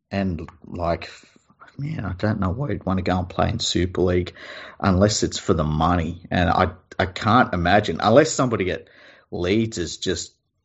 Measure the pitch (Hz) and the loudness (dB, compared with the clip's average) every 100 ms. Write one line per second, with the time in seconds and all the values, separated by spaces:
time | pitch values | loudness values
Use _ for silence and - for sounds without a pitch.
0 | - 98 95 87 80 - - 87 85 82 | -8 -4 -2 -4 -8 -16 -14 -4 -2 -2
1 | - - _ _ _ _ - - 147 160 | -6 -20 _ _ _ _ -20 -10 -8 -6
2 | 98 90 107 107 92 90 143 101 - 95 | -6 -2 -2 0 -2 -2 -4 -4 -2 -2
3 | 90 92 90 - 90 - - 87 90 90 | 0 0 -2 -2 -2 -2 -2 -2 0 2
4 | 92 90 87 - - - - - 98 95 | 2 2 -2 -8 -18 -16 -18 -2 2 4
5 | 107 - 101 - - 85 76 78 82 87 | 4 2 -2 -2 -2 0 0 2 2 2
6 | 80 87 - 92 85 - 90 - - - | -2 -6 -4 0 2 2 2 -2 -12 -4
7 | 92 - 107 120 - 87 85 104 110 123 | -4 -2 2 4 4 2 4 4 2 0
8 | 104 123 156 - 127 107 90 82 - - | 4 6 6 2 -2 0 -2 -4 -10 -20
9 | - - - 90 87 107 113 92 80 - | -20 -20 -12 -4 0 2 0 -4 -6 -6
10 | 95 85 - _ _ _ | -4 -4 -6 _ _ _